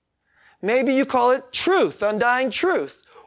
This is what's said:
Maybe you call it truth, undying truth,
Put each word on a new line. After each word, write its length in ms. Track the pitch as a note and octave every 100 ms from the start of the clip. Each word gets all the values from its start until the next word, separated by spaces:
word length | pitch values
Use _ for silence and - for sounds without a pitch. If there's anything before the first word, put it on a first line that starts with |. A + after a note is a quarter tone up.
| _ _ _ _ _ _
Maybe 320 | F#3+ B3 B3+
you 100 | C4+
call 280 | C4+ C4 A#3+
it 200 | B3+ -
truth, 500 | - - D#4 G#3 -
undying 480 | G#3 G#3+ A#3+ B3 C4
truth, 520 | - F4 D#4+ C#3 - _ -